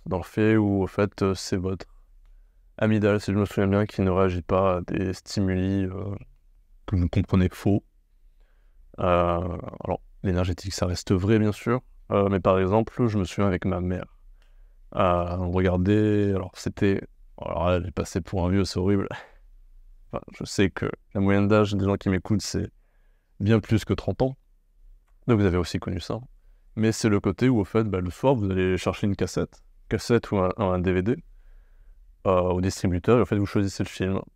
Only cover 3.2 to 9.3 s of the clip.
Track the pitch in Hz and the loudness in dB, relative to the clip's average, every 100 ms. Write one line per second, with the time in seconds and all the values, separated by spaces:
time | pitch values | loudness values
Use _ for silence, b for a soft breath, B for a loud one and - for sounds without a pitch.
3.2 | - 98 98 - 98 101 107 - 95 90 | 0 0 0 0 2 2 0 0 0 4
4.2 | 95 90 - 92 95 90 87 - 95 92 | 2 0 0 2 2 0 -2 -4 -4 -6
5.2 | - - 95 92 92 98 92 95 98 98 | -8 -4 0 0 0 -2 -2 -6 -10 -10
6.2 | - - _ _ _ - - 92 87 101 | -14 -20 _ _ _ -20 -4 0 2 0
7.2 | 92 98 92 - 104 101 - _ _ _ | 0 2 2 0 0 0 -2 _ _ _
8.2 | - _ _ _ _ - - - 92 87 | -20 _ _ _ _ -20 -20 -4 2 2
9.2 | 87 | 2